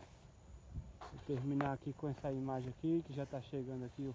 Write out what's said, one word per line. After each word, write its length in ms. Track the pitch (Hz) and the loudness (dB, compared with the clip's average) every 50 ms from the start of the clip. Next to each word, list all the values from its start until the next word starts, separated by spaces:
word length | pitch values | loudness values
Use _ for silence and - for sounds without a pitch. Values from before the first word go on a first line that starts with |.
| - - - - - - - - - - - - - - - - - - - - | -16 -16 -16 -16 -18 -18 -18 -18 -16 -16 -16 -14 -12 -8 -6 -6 -6 -6 -10 -12
Vou 200 | - - - 135 - | -10 -10 -10 -6 0
terminar 460 | - 143 127 127 139 143 139 143 139 139 | 2 2 2 4 4 4 6 6 4 4
aqui 200 | 127 - 147 135 | 2 0 -4 -2
com 160 | - - 147 | 0 0 0
essa 240 | 131 - - 147 135 | 0 0 0 0 2
imagem 380 | 131 131 135 135 131 127 127 | 2 2 2 2 2 0 -2
aqui, 320 | 123 - - 160 165 170 160 | -2 0 4 4 6 4 4
que 60 | 160 135 | 2 0
já 120 | 143 139 | -2 0
tá 160 | 135 - 135 | 0 -2 -4
chegando 440 | 127 - - 139 131 127 135 127 127 | -4 -2 -2 -2 0 0 0 -2 -2
aqui 180 | 120 117 - 139 | -2 -2 -2 -2
o 100 | 135 123 | -2 -2